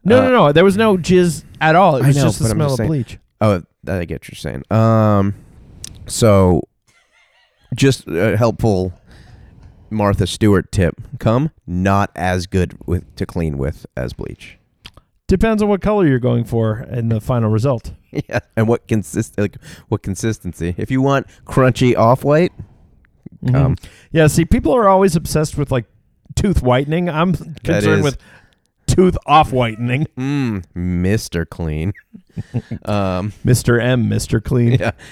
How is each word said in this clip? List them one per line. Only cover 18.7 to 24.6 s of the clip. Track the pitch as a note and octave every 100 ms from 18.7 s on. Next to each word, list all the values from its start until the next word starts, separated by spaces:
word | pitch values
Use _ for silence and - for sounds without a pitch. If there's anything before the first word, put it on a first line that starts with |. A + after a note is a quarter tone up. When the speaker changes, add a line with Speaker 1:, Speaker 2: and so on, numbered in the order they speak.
| A#2 -
Speaker 2:
consist-, | A2 - - A2+ -
like, | G#2 - - - _
what | G#2+
consistency. | - F#2 A2+ G#2+ F2+ - E2+ F2
If | G2+
you | C3
want | C3 C#3 - _ -
crunchy | - B2+ - B2+ A2+
off-white, | A2+ C3 C#3 D3+ F3+ - - _ _ _ _ _ - -
Speaker 1:
Mm-hmm. | B2 B2
Speaker 2:
Um, | C3+ - - - _
Speaker 1:
Yeah, | D#3 D#3
see, | D#3
people | E3 A3+